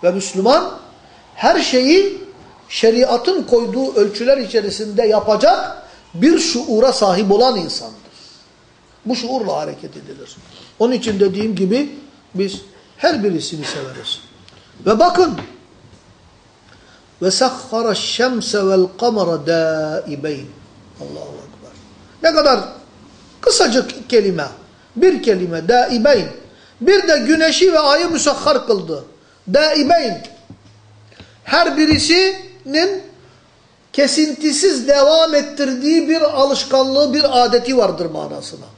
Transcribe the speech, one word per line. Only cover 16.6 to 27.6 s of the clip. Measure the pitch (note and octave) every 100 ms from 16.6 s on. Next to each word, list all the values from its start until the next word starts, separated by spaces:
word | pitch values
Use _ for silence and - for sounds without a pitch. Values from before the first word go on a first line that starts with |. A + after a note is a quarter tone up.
| _ - _ - _ _
"Ve | F3+
sahhara | F#3+ C4 - - A3 A3+
şemse | G3 - - B3+ B3 - G#3 F#3+
vel | F#3+ F3+ -
kamera | A#3+ G#3+ F3 D#3+ C#3+
dâibeyn." | E3 D#3+ D#3 D#3 D#3 - C#3+ D3+ C#3+ - - - - - -
Allahu | C#3+ - C#3+
Ekber. | - - - - - - - - -
Ne | E4
kadar | D#4 D4 B3 - - - - - - - -
kısacık | - - E4 A#3 - - -
kelime. | A#3+ G3 F3 C#3+ - - _ _ A#3
Bir | F#4 D4
kelime, | - G3 F3+ E3 E3
dâibeyn. | A#3+ B3 A#3+ A#3+ C4 E3 - - - _ _
Bir | A#3 G4 F#4
de | D4
güneşi | A#3 D#4+ D#4+ -